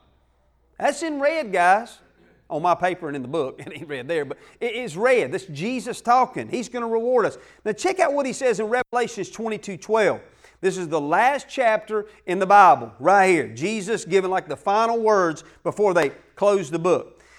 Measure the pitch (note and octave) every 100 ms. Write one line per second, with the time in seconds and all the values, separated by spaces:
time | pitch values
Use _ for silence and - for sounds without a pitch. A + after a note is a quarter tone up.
0 | _ _ _ _ _ _ _ - A#3+ D4
1 | E4 D4 C#4+ D#4 G#3 F3+ F3 G3+ A#3 -
2 | _ _ _ _ - D3+ F3 E3+ F3+ F3+
3 | D#3 C#3+ B2+ D#3+ C3 - - D3+ D3+ C#3+
4 | B2+ E3 C#3 - - _ A#3+ A#3 A#3+ D#3
5 | A#3+ B3 C3 F3+ - C#3+ G3 B3+ A3 G#3+
6 | - B3 B3+ - A2 A#3+ A3+ B3 A#3 A3+
7 | A#3 B3 F3+ - - - G#3+ G#3+ F4+ F4+
8 | E4 C#4+ C4 G#3+ B3+ G3 G#3+ B3 B3+ A#3+
9 | A#3 G#3 F3+ - A3 G#3+ - F#3+ - A3
10 | F#3+ A#2+ - _ - _ F#3 F#3 E3+ D#3
11 | C#3+ F3 B3 C#4+ - - A#3 G#3+ G#3+ G#3+
12 | G#3 - - F3+ F#3+ G3+ F#3 C#3 A#2 G2+
13 | C#3+ G3 F#3+ E3+ A2+ A2+ F3 A3 F#3 G#3
14 | - F#3+ F#3 F#3 D#3+ C#3 - G3+ A3+ A#3
15 | A3 G#3 E3+ D3+ - - - D3 G#3 E3+
16 | C#3+ - _ - G3+ G3+ D#3 E3 F3+ C#3+
17 | - - _